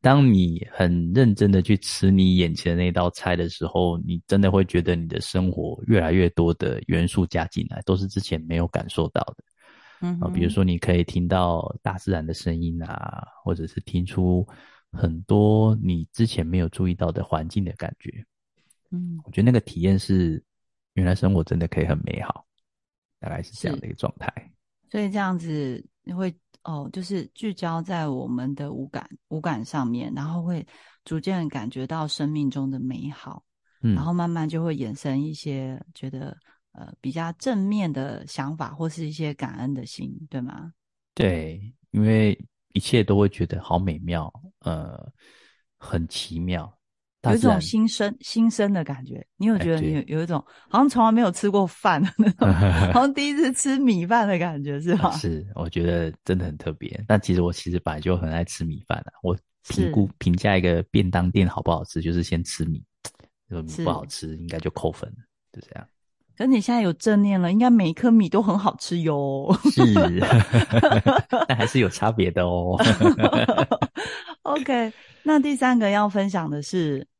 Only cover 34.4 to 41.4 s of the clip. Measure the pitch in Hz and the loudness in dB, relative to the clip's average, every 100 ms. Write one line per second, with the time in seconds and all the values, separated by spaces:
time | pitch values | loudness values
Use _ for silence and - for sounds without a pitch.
34.4 | 156 160 165 147 113 139 147 135 151 151 | -4 -4 -4 -4 -6 -6 -4 -4 -4 -8
35.4 | 151 135 131 131 - - 135 135 139 - | -8 -8 -8 -12 -16 -14 -12 -12 -14 -16
36.4 | _ _ _ - - - 131 160 165 170 | _ _ _ -20 -20 -10 -8 -6 -8 -6
37.4 | 262 214 196 208 175 135 139 - - - | -2 -2 -2 -2 -2 -4 -6 -10 -12 -8
38.4 | 135 160 123 147 165 160 156 151 151 143 | -8 -8 -10 -6 -8 -6 -10 -6 -8 -6
39.4 | 139 - 127 139 110 - 131 131 156 135 | -10 -8 -6 -6 -10 -12 -12 -12 -12 -10
40.4 | 123 - 165 _ _ _ _ - 98 85 | -10 -12 -18 _ _ _ _ 0 0 0